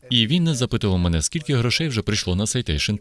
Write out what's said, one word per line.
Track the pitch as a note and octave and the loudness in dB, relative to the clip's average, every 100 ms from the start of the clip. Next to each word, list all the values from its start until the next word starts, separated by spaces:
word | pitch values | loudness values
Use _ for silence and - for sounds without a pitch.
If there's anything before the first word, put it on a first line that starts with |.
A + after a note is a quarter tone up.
| B2+ | -2
І | B2 A2 | 0 2
він | F3 | 2
не | E3 | 2
запитував | C3+ B2 A#2 G#2 F#2 | 0 -2 0 2 2
мене, | F2 E2 | 2 2
скільки | - E3 D#3 C3 | 0 -4 -2 0
грошей | A#2 - D#3+ | 0 0 -2
вже | A2 | -2
прийшло | G2+ G#2 - F2+ | -2 -2 0 0
на | |
Citation | A2 B2+ G2+ D2 - G#2 | 0 -2 -2 -2 -2 -2